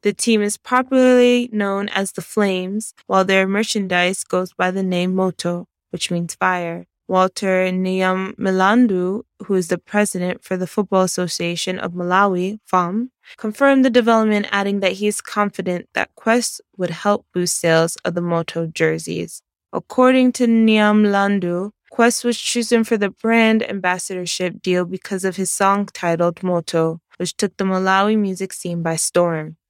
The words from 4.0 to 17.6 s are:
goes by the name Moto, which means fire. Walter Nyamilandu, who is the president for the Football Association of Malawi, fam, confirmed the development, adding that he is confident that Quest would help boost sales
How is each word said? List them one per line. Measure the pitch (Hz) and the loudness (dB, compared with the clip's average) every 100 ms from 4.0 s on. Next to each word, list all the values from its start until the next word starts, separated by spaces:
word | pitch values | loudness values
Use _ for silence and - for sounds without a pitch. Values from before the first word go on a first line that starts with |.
| 180 190 | 0 -2
goes | - 180 185 | -4 -4 -4
by | - 185 | -4 -4
the | 185 | -2
name | 185 180 180 | -2 0 0
Moto, | 185 185 180 175 175 - _ _ | 0 -2 -2 -6 -6 -10 _ _
which | 175 - | -10 -6
means | 175 170 | -4 -6
fire. | - 185 180 170 170 180 _ - | -4 -2 -2 -6 -10 -14 _ -2
Walter | 185 185 - 196 185 185 | 0 0 0 -2 0 0
Nyamilandu, | 185 185 185 185 185 190 - 190 185 190 233 240 185 180 202 - _ | -2 -2 0 0 0 -4 -4 -2 2 4 4 4 2 -2 -4 -10 _
who | - | -2
is | 190 170 | -2 0
the | 180 | -6
president | _ 208 208 185 180 - | _ -2 0 -2 -6 -6
for | - 185 | -6 -6
the | 180 | -4
Football | - 196 190 | -4 0 2
Association | 185 - 180 - 170 170 - 185 | 2 0 -4 -4 -4 -4 -6 -6
of | 175 | -6
Malawi, | 175 175 185 202 180 185 214 | -6 0 2 2 2 -4 -6
fam, | _ 185 175 202 254 _ _ - | _ 0 0 -4 -6 _ _ -8
confirmed | 220 214 277 269 | -8 2 4 4
the | 262 | 4
development, | 247 226 226 220 208 202 | 4 4 2 4 0 0
adding | 202 196 202 | -2 -2 0
that | 190 | -2
he | 190 208 | 0 -2
is | - | -4
confident | - - 202 - 185 175 - | -6 -2 -2 -2 -4 -6 -6
that | - - | -6 -6
Quest | _ - 240 233 - _ - | _ 0 0 0 -10 _ -6
would | 180 | -6
help | 165 202 208 _ | -2 0 -2 _
boost | 180 175 | -4 -2
sales | - | -2